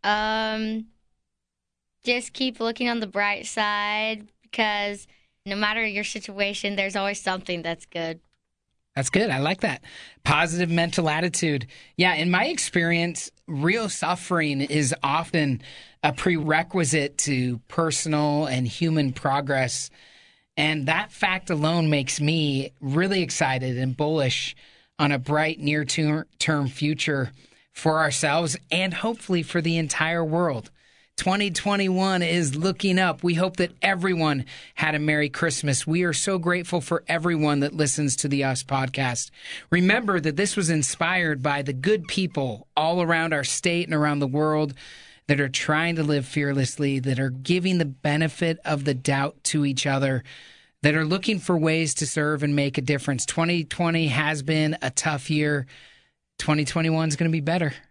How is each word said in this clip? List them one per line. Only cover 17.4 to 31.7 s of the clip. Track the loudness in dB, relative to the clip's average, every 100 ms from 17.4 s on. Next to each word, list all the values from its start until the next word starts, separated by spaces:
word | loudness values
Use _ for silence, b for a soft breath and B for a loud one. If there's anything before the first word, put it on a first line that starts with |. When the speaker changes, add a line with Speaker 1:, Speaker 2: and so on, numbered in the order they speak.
| 0 -4 _
Speaker 2:
personal | 0 0 0 0 2 2 2 0
and | 0 -2
human | 0 0 2 0
progress. | 0 0 0 0 0 0 -2 -8 B B B B B B -2
And | 0 0 0
that | 0 -2
fact | -2 -2 -2 -2
alone | 0 2 2 4
makes | 2 0 0
me | 0 2 2 0 -4 _
really | -2 0 2 0
excited | -2 0 0 0 -2 -2
and | -2 0
bullish | 0 2 2 0 -4 -10 b b b _
on | 2
a | 2
bright | 0 0 2 0
near-term | 0 0 -2 0 2 0 -4 _ 0 0 0
future | -2 -2 0 0 -2 -2 b b b b
for | -2 0 2
ourselves | 2 2 2 2 0 -4 _
and | -2 -2
hopefully | -2 -4 -4 -2 -2
for | 0 -2
the | 0 0
entire | 0 0 0 0
world. | 0 2 0 -2 -8 b b b b -4
Twenty | -2 0 0
twenty-one | -2 0